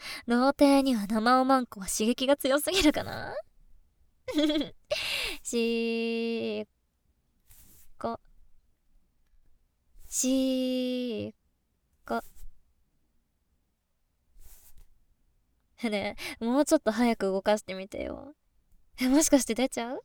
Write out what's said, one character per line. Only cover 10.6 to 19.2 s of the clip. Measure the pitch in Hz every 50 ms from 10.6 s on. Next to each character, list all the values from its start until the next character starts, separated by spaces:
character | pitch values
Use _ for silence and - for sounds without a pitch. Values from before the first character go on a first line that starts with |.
| 254 254 254 254 254 254 254 247 247 247 214 208 208 214
ー |
っ | - _ _ _ _ _ _ _ _ _ _ _ _ _ _
こ。 | - 226 226 - - - - - - - - _ _ _ _ _ _ _ _ _ _ _ _ _ _ _ _ _ _ _ _ _ _ _ _ _ _ _ _ _ _ _ _ _ _ _ - - - - - _ - - - - - - _ _ _ _ _ _ _ _ _ _ _ _ _ _ _ _ - -
ね | 226 208 196 202 208 - - - - 294 -
え、 | 226
も | 233 247 285
う | 294
ち | - 320
ょ | 285
っ |
と | - 214
早 | 208 220 247 240 226
く | - 196
動 | 196 190 196 -
か | 220 214 214
し |
て | - - 190
み | 190 190
て | 202 - - -
よ。 | - - - - 285 302 _ _ _ _ _ _ _ _ - _ _ _ -
え、 | 254
も | 254 269 302